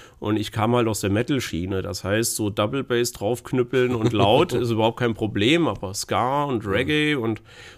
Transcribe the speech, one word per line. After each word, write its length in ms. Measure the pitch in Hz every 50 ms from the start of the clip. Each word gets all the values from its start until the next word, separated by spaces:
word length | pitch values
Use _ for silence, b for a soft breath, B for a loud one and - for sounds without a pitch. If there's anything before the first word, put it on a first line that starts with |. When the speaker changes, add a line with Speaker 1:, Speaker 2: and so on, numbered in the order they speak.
| B B B B
Speaker 1:
Und 160 | - 104 107
ich 160 | 104 107 -
kam 220 | - 113 107 117 123
halt 140 | 123 113 113
aus 120 | 104 -
der 100 | - 98
Metal-Schiene, 720 | 101 110 123 - 147 127 - - - 82 90 92 98 95
das 200 | 92 95 95 -
heißt, 320 | - 92 101 110 117 - -
so 120 | - 107 104
Double 320 | 98 - 104 107 139 135
Bass 300 | 123 - 120 120 120 117
draufknüppeln 800 | - - 101 104 123 120 - - 131 127 123 120 - 127 127 123 123
und 180 | 113 113 120
laut 400 | 113 101 98 101 117 143 175 -
Speaker 2:
<laughs> 20 | 127
Speaker 1:
ist 160 | 110 123 117
überhaupt 280 | 113 110 110 113 113 -
kein 140 | 127 120 107
Problem, 540 | - 107 104 - 101 101 123 160 170 160 123
aber 240 | 98 - - 98 101
Ska 500 | - - - 110 95 113 127 139 147 143
und 200 | 143 127 110 -
Speaker 2:
Mhm. 60 | 98
Speaker 1:
Reggae 420 | 95 113 139 151 151 151 151 151 151
und 260 | 135 110 113 107 - B B B B B B B